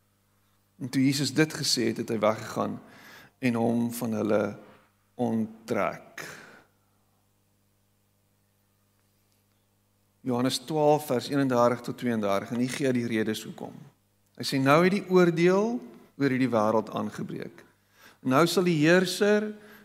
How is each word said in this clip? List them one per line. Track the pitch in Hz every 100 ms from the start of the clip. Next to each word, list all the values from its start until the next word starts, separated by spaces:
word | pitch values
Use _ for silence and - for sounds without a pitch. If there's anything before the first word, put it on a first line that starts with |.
| _ _ _ _ _ _ _ -
En | 127
toe | 135
Jesus | 135 139 127
dit | 123 156
gesê | - 131 - 113
het, | 117
het | 113
hy | 113
weggegaan | 104 110 - - 107 - - - - - - -
en | 131 117
hom | 117 117 120 117
van | 120 107
hulle | 107 104 104 - - - _ _ _ -
onttrek. | 120 113 110 - - 107 85 78 - - - - - - _ _ _ _ _ _ _ _ _ _ _ _ _ _ _ _ _ _ _ _ _ _ _ _ _ _ _ _ _ _ _ _ _ _ _ _ 131
Johannes | 120 127 127 -
twaalf | 156 147 151 147
vers | 123 120
eenendertig | 143 139 120 120 120 -
tot | 123
tweeëndertig, | 123 113 104 98 104
en | 120
hier | 127
gee | - 135
hy | 123
die | 120
redes | 113 107 107 -
hoekom. | - - - - _ _ _ _ -
Hy |
sê, | 120 139
"Nou | 135 151
het | 185
die | 196 -
oordeel | 185 175 165 175 190 220 240 - - - -
oor | 139
hierdie | 127 131
wêreld | 113 107 110 107
aangebreek. | 110 107 - - - - - - _ _ _ - _
Nou | 131 135 165
sal | 196
die | 180 160
heerser | 151 180 180 - 202 208 214 208 - -